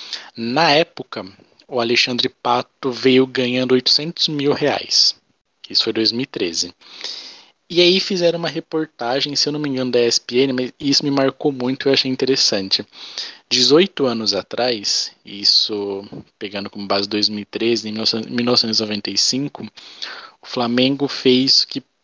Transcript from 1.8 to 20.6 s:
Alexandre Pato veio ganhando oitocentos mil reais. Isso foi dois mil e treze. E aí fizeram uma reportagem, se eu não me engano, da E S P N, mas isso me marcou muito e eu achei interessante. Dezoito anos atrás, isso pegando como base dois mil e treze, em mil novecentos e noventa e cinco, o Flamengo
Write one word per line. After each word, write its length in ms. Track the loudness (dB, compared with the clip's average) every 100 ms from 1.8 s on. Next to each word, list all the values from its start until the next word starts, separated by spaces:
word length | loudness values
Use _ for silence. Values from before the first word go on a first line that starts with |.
Alexandre 480 | 0 2 2 0 -4
Pato 600 | _ 0 0 -2 -6 -6
veio 340 | 0 4 6 4
ganhando 440 | 2 -2 0 2
oitocentos 540 | 2 4 0 0 -4 -2
mil 260 | 0 0
reais. 600 | 2 0 0 0 2 2 0 _ _ _ _ -6
Isso 140 | -2
foi 80 | 0
dois 180 | 0 0
mil 120 | 0
e 40 | -4
treze. 480 | -4 -4 -4 -8 -10 -20 -16 -14 -14 -16 -20 -20 _ -6
E 100 | 2
aí 200 | 4 4
fizeram 400 | 0 0 2 0
uma 80 | -4
reportagem, 880 | -6 -6 -4 -4 -6 -4 -2 -2 -2
se 120 | -2
eu 40 |
não 80 | -2
me 80 | -2
engano, 240 | -2 0
da 80 | 2
E 60 | 2
S 140 | 2
P 180 | 0 2
N, 140 | 2
mas 200 | 2 -4 -4
isso 240 | 0 2
me 80 | 2
marcou 400 | 2 0 0 -2
muito 340 | -2 -2 0 2
e 20 |
eu 40 |
achei 180 | 2 0
interessante. 720 | -2 0 2 2 0 -2 -4 -4 -16 -18 -14 -14 -14 -4
Dezoito 560 | 0 6 6 4 2
anos 300 | -2 0 -2
atrás, 800 | -2 -4 -4 -2 -2 -2 -2 -4 -10
isso 800 | -18 -4 2 4 2 -2 -4 -6 -10 -16 -18 -14
pegando 320 | -10 -8 -8
como 200 | -8 -2
base 200 | -2 0
dois 200 | 0 0
mil 140 | -2
e 20 |
treze, 440 | -8 -2 0 0 -2
em 40 |
mil 520 | -4 -2 -2 -4 -2
novecentos 360 | 0 2 2 -2
e 20 |
noventa 280 | -2 -4 -4
e 60 | -2
cinco, 460 | 0 0 -4 -8 -14 -16 -20 -16 -14 -14 -18 _
o 40 | -10
Flamengo 600 | -4